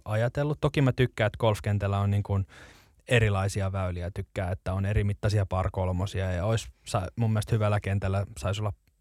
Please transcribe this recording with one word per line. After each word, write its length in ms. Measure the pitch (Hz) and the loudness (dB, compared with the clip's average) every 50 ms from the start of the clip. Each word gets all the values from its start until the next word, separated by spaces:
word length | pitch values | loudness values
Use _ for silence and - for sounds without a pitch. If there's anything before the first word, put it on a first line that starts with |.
| - | -4
ajatellut. 560 | - 107 110 117 120 - 143 143 151 151 - | -2 -2 0 0 0 0 -2 -2 -2 -2 0
Toki 200 | - 147 - 156 | 0 0 2 4
mä 100 | 135 127 | 2 4
tykkään, 360 | - - 127 120 - - 110 | 4 4 2 2 2 2 0
että 100 | 104 - - | 0 0 2
golfkentällä 600 | 120 110 104 - - 107 101 101 101 98 101 101 | 2 2 2 2 0 -2 -2 0 0 0 0 2
on, 120 | 101 101 | 2 2
niin 120 | 101 101 98 | 2 2 2
kuin, 240 | - 101 98 98 - - - - - - - - _ _ _ _ | 0 0 0 0 -2 -8 -20 -20 -20 -20 -20 -20 _ _ _ _
erilaisia 640 | - 127 113 113 104 101 95 98 101 - 104 95 95 | 4 4 4 4 4 2 0 0 0 -2 -2 -4 -2
väyliä, 400 | 98 98 92 90 87 87 87 87 | -2 -2 -4 -4 -4 -4 -6 -8
tykkää, 400 | - 101 95 - - 101 92 90 | -6 -8 -10 -8 -6 -4 -2 -2
että 220 | 92 - - 92 92 | -4 -4 -4 -4 -2
on 120 | 98 95 | 0 0
eri 180 | 98 107 107 101 | 2 2 2 2
mittaisia 420 | 101 101 - - 104 104 104 95 | 0 -2 0 0 2 2 2 0
par 240 | - 92 92 95 98 | 0 0 -2 -2 -2
kolmosia, 600 | - 95 92 90 90 90 95 - - 95 95 92 | -2 -2 -2 0 0 -2 -2 -2 -4 -4 -2 -2
ja 140 | 90 87 87 | -2 -2 0
ois 220 | 107 113 110 - - - _ - | 0 0 0 -2 -6 -16 _ -10
sa-, 220 | - - 107 92 - - | -4 -2 -2 -2 -4 -4
mun 180 | 117 117 110 110 | -2 0 0 2
mielestä 220 | 104 - - 120 | 0 0 0 0
hyvällä 240 | 107 107 104 104 101 | 2 2 2 2 2
kentällä 460 | - 95 98 101 98 95 98 101 98 - - | 0 0 0 0 0 0 0 -2 -2 -4 -8
sais 220 | - - 95 101 107 | -6 -4 -4 -4 -2
olla 140 | 107 101 - _ _ _ _ _ | -4 -6 -6 _ _ _ _ _